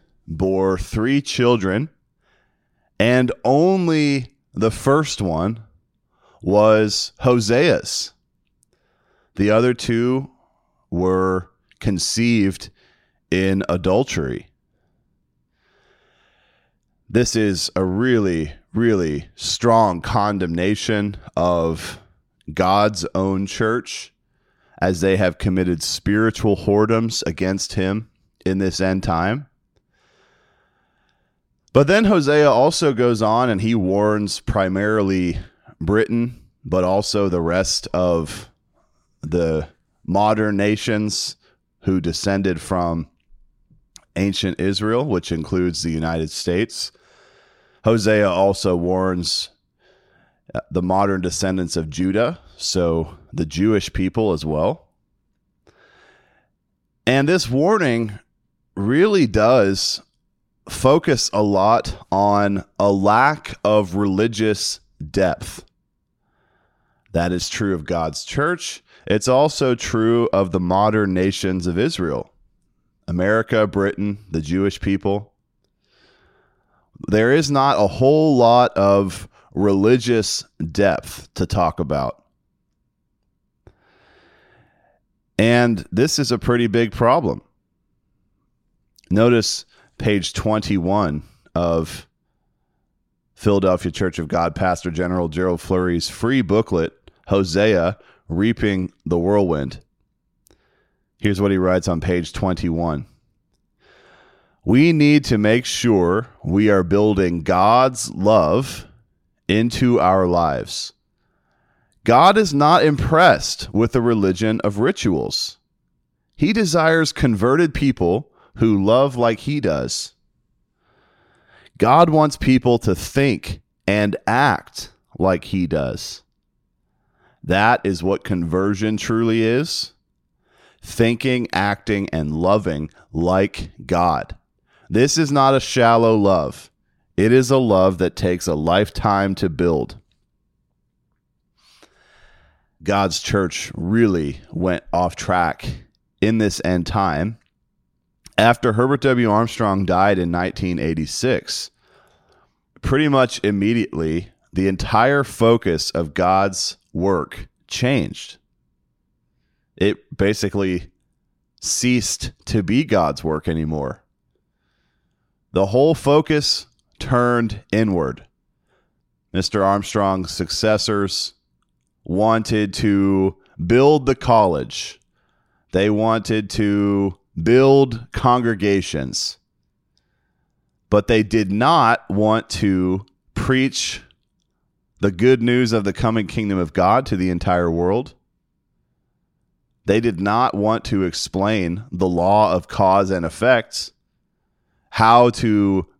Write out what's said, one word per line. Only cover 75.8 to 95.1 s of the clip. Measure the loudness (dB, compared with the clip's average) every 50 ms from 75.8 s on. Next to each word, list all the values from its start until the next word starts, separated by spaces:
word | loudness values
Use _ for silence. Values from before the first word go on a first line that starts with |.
| _ _ _ _ _ _ _ _ _ _ _ _ _ _ _ _ _ _ _ _ _ _ -20 -14 -6
There | -2 0 2 2 4 2
is | 2 0 0
not | 0 0 2 2 2 2
a | 0
whole | 0 0 2 2 4 4 4 4 2 4
lot | 4 6 6 6 6 4 2 2
of | 2 2 4 4 4 2 0 -6 -10 -16 -20 _ _ _ _ -4
religious | -2 0 2 2 2 4 4 4 4 2 0 0 0 0 -2 -6 -8 -10 _ _ -10 -10 -4
depth | 0 0 2 2 2 -2 -6 -12 -16 -18 -20 _ _
to | -6 -4
talk | -2 0 0 0 0 -2 -4
about. | -4 -4 -4 -4 -4 -6 -8 _ _ _ _ _ _ _ _ _ _ _ _ _ _ _ _ _ _ _ _ _ _ _ _ _ _ _ _ _ _ -20 _ _ _ _ _ _ _ _ _ _ _ _ _ _ _ _ _ _ _ _ _ _ _ _ _ _ _ _ _ _ _ _ _ 0
And | 2 2 4 4 2 2 0 -4 -6 -4
this | -2 0 0 0 0 -2
is | -2 -2
a | -4
pretty | -2 0 0 0 2 0
big | 0 2 0 0 0
problem. | -2 0 2 2 2 2 0 -2 -4 -6 -10 _ _ _ _ _ _ _ _ _ _ _ _ _ _ _ _ _ _ _ _ _ _ _ _ _ _ _ _ _ _ _ _ -2
Notice | 0 2 4 4 4 4 2 -2 -6 -8 -12 _ _ _ _ _ _
page | -4 -2 0 0 0 -2 -6 -8
twenty-one | -6 -4 -2 -2 -2 -2 -2 -2 -2 0 0 0 0 0 -2 -4 -6 -10 -14 _ _ _ _ -4
of | -2 -2 0 0 -2 -2 -4 -10 -16 -18 _ _ _ _ _ _ _ _ _ _ _ _ _ _ _ _ _ _ _ _ _ _ _ _ _ _
Philadelphia | -2 0 2 2 2 2 2 0 0 -2 -6
Church | -4 -4 -4 -4 -4 -6
of | -6
God | -4 -2 -2 -2 -2 -2
Pastor | -2 -2 -2 -2 -4 -6 -6
General | -4 -4 -4 -2